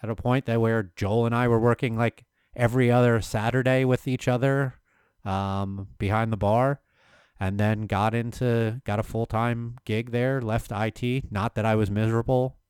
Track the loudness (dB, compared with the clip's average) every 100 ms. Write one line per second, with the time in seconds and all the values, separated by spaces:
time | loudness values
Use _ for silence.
0 | -10 -4 0 0 0 0 2 0 -2 -4
1 | 0 0 0 0 2 4 4 2 0 0
2 | -2 -4 _ _ _ -2 0 4 4 6
3 | 6 4 0 -2 0 0 2 2 2 0
4 | 0 -4 0 0 0 0 -2 -8 _ _
5 | _ _ -6 -4 -2 -4 -4 -8 -12 -6
6 | -2 0 0 0 2 4 2 -2 _ _
7 | _ _ _ -6 -4 0 0 0 -2 0
8 | 0 0 -4 -2 0 0 0 -4 -4 -4
9 | -2 -4 -2 -2 -2 -2 -6 -10 -4 -4
10 | -2 -2 0 0 -2 -2 -4 -4 -4 -2
11 | -4 -4 -4 -4 -2 0 2 2 2 0
12 | 0 0 2 0 0 -6 _